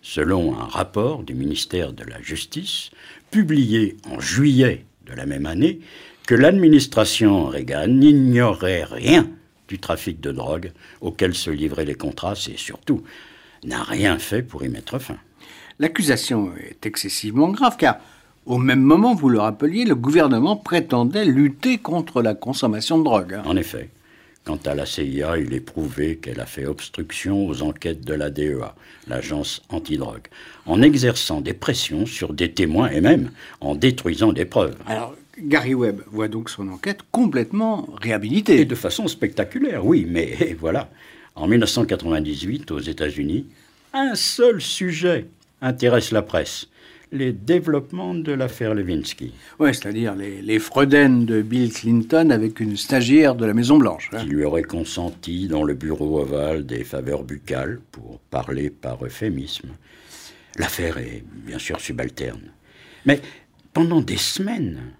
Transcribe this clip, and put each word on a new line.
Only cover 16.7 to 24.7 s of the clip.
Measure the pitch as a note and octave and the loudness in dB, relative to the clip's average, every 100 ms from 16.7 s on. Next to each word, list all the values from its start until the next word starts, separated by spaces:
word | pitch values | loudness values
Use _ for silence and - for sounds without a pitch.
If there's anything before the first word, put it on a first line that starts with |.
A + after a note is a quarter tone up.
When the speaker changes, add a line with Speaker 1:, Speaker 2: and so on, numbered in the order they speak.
| - A2 | -12 -10
Speaker 2:
excessivement | - G2+ - G#2+ A#2 E3 | -8 -6 -6 -4 2 2
grave | G#3 C4 - | 4 0 4
car, | D3 - - _ _ _ - | 2 2 -8 _ _ _ -4
au | B2 | 0
même | B2+ C#3 | 2 4
moment, | C3 E3 A#3 | 6 8 6
vous | G#3+ C#3+ | 4 4
le | A2+ | 4
rappeliez, | G#2+ G#2+ D3 G3 | 2 0 -2 0
le | A#3+ | 0
gouvernement | C#3 A#2+ D#3+ D3+ A#2 D3+ G#3 | 2 4 4 4 4 2 0
prétendait | - F3 E3 B2 A#2+ G3+ G3+ | 0 -2 0 0 2 2 2
lutter | C3 C#3+ C#3 B3+ B3 | 4 2 2 -2 -2
contre | - E3+ D#3+ B2+ | -2 -4 -2 0
la | A#2 | 0
consommation | G#2+ A#2+ C3+ B2 G#2+ - D#3+ | -2 -6 -2 -2 -2 0 2
de | |
drogue, | D3+ A2 F2 | 4 2 0
hein. | F#2+ | -8
Speaker 1:
En | - - | -2 -2
effet. | - A1+ - _ _ _ _ _ | -2 -8 -14 _ _ _ _ _
Quant | - D2 | -10 -8
à | C#2+ | -4